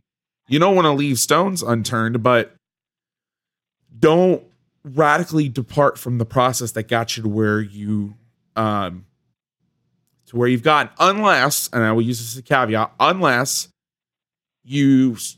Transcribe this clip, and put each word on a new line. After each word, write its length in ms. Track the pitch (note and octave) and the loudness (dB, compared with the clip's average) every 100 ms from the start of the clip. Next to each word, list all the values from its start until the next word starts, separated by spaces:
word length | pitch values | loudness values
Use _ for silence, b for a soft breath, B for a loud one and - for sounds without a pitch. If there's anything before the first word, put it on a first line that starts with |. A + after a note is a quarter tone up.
| _ _ _ _ - | _ _ _ _ -2
you 100 | C#3 | 2
don't 180 | F3+ F#3 | 4 6
wanna 180 | D#3+ | 4
leave 260 | C#3+ C#3+ B2 | 4 0 0
stones 420 | - D3+ G3 F#3 | 2 2 2 -2
unturned, 640 | A#2+ A#2 G#2+ A#2 A2+ A#2+ | -2 -2 -2 -2 -2 0
but 320 | A#2 A#2+ - _ _ _ _ _ _ _ _ _ _ _ _ _ _ A2+ | 2 2 0 _ _ _ _ _ _ _ _ _ _ _ _ _ _ 0
don't 460 | D3+ E3 F#3 E3 - _ _ _ | 2 4 2 0 -4 _ _ _
radically 640 | D3 C3 D3+ D3+ F3 D#3+ D3 | -8 0 2 2 0 -2 -2
depart 480 | A#2 A#2+ - C#3+ - | -4 -6 0 0 0
from 180 | B2+ B2 | -6 -4
the 80 | A2+ | -2
process 460 | C3 B2+ B2 A#2+ | 0 0 -2 -6
that 160 | - G#2+ | -8 -4
got 280 | A#2 A#2 - | -4 -4 -6
you 60 | |
to 60 | A2 | -4
where 320 | G#2 G#2+ G#2 | -2 0 -2
you, 540 | G#2+ G2+ G#2 G#2 G2+ G#2 _ _ _ - | -4 -10 -6 -6 -6 -12 _ _ _ -4
um, 500 | A2 G#2 F#2+ F2+ F#2 _ _ _ _ _ _ _ _ _ _ _ _ | -2 -2 -6 -10 -20 _ _ _ _ _ _ _ _ _ _ _ _
to 80 | A#2+ | -2
where 120 | B2 | 0
you've 160 | B2 | 0
gotten, 280 | D3+ D3+ A#2+ - | 2 2 0 0
unless, 720 | E3+ G3+ G#3+ D#3 C3 - - | 0 2 2 2 2 -2 -4
and 120 | B2 | -2
I 80 | A2 | 0
will 100 | A2+ | 0
use 180 | A#2 A#2+ | -2 -4
this 140 | A2+ | -10
as 40 | B2 | -12
a 40 | |
caveat, 480 | - C#3 A#2+ A2 A2 - | -2 -2 0 -2 -4 -2
unless 680 | C#3+ F#3 E3 B2 C3+ - - _ _ _ _ _ _ _ _ _ | 0 0 0 0 -2 -6 -10 _ _ _ _ _ _ _ _ _
you 500 | B2+ C#3+ C#3 C3 C3 | -8 0 4 4 2
s-, 240 | A2+ - | -2 -10